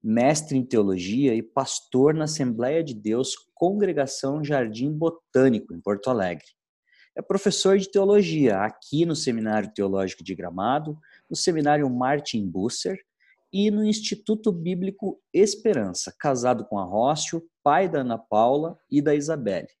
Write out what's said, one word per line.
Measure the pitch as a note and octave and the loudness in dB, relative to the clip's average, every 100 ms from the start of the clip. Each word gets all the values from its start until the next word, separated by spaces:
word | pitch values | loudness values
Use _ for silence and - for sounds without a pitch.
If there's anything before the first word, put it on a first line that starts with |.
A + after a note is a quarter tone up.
mestre | G#2+ A2+ B2+ D3+ D#3 C3 | 0 2 2 2 0 -4
em | |
Teologia | B2 A#2 G2+ F#2 F2+ A#2 C#3 | 0 2 2 0 -2 0 2
e | A2+ | 0
pastor | A2 - C3+ - _ B2+ C#3 | -2 -4 -4 -8 _ 2 4
na | D#3 D3+ | 2 -2
Assembleia | D#3 B2+ A2+ B2 D#3+ | -2 -2 -2 0 -2
de | D#3 | -2
Deus, | A2 G#2 A#2 C3 - _ _ | -6 -2 -2 -2 -8 _ _
Congregação | F3 G#3 G3 D3+ C3+ - C3+ D3+ | 0 2 0 0 -4 -4 -4 -4
Jardim | C#3+ C#3+ A#2 G#2+ C#3 | 0 0 0 -2 -4
Botânico, | D#3 E3 E3 _ C3 C3+ A2+ - | 0 -2 -4 _ 4 4 4 -4
em | E2+ | -8
Porto | G2+ G2+ B2+ | -4 -2 0
Alegre. | B2 F#2 D#2 - _ _ _ _ _ _ - | 0 -2 -4 -12 _ _ _ _ _ _ -14
É | |
professor | - G3 G#3 - F#3+ G3 | -4 0 0 2 4 4
de | F#3+ | 2
Teologia | G3+ G3 G#3 F3 D#3 C3 F#2+ | 0 4 4 4 2 2 2
aqui | G#2+ - - D3 E3+ | -2 -4 -6 0 0
no | D3+ | 0
Seminário | - A2+ A2 G#2+ G2+ | -2 -2 0 -2 -2
Teológico | - G2 F#2+ F#2+ - | -4 -2 0 -2 -6
de | F2 F#2 | -10 -8
Gramado, | F2 F2 G#2+ C#3+ D#3 D3+ _ _ _ | -8 -4 -2 -2 -4 -12 _ _ _
no | - | -2
Seminário | - D#3+ D3 D3+ C#3 | -2 0 2 2 2
Martin | B2 B2+ D3 - A2+ G2 | 0 0 -2 -2 -4 -4
Busser | F2 G2+ - - F#3+ _ _ _ _ _ | -4 -4 -4 -6 -8 _ _ _ _ _
e | F#3+ G#3+ | 0 0
no | G#3 | 2
Instituto | G#3+ G#3+ - - - G#3+ A3 | 0 0 -4 -6 -4 -2 0
Bíblico | E3+ E3 F3+ F#3+ G3 F#3+ - _ | -2 -4 -4 -6 -6 -10 -10 _
Esperança, | - G#3 G3 A3+ D#3 G2 F2 - - | 2 2 2 0 0 -2 -6 -10 -4
casado | D3+ C3 B2 A#2 G#2 | -2 0 0 0 -2
com | G2+ | -6
a | |
Rócio, | F2+ G2+ B2+ D3+ - E3+ E3 _ | -2 0 2 0 -4 -8 -10 _
pai | D3 D#3 F#3+ | 2 2 2
da | D3 | -2
Ana | B2+ A2+ | -2 -6
Paula | - G#2+ A#2 C#3+ D#3+ - _ | 0 2 4 2 -2 -10 _
e | C#3+ | 0
da | D3 D3 | 2 0
Isabelle. | C#3+ D#3 G#2+ F2+ - _ | 0 -4 -2 -4 -8 _